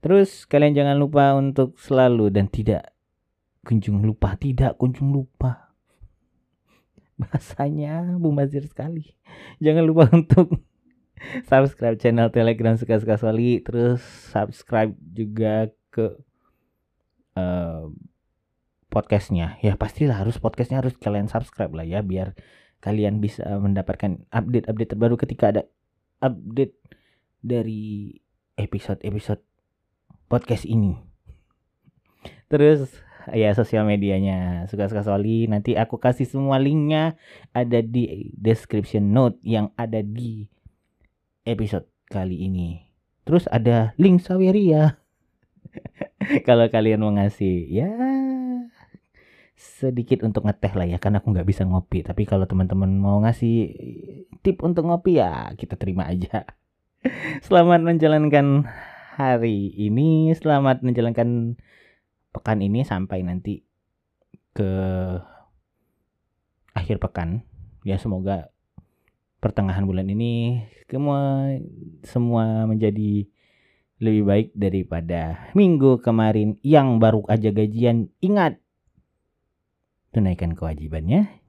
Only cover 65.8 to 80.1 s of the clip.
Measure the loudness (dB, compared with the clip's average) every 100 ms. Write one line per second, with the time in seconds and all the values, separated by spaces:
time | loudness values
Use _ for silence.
65.8 | _ _ _ _ _ _ _ _ _ -8
66.8 | -4 -4 -4 -6 -6 -6 -8 -20 -20 -12
67.8 | -6 -4 -4 -4 -4 -6 -8 _ _ -20
68.8 | _ _ _ _ _ _ -4 -2 -2 0
69.8 | -2 -2 -4 -2 -2 -2 -2 -4 -8 _
70.8 | _ -4 -2 0 0 -2 -2 -6 -10 -18
71.8 | -20 -20 -6 -2 0 2 0 0 0 0
72.8 | 0 0 -2 -2 -4 _ _ _ _ _
73.8 | _ _ 0 2 4 2 0 -2 -2 -2
74.8 | -4 -8 -6 -6 -6 -10 -2 4 4 6
75.8 | 4 4 2 2 2 2 0 -2 4 4
76.8 | 6 4 4 4 0 0 0 0 0 0
77.8 | 2 2 -2 _ 0 2 0 -2 _ _
78.8 | _ _ _ _ _ _ _ _ _ _
79.8 | _ _ _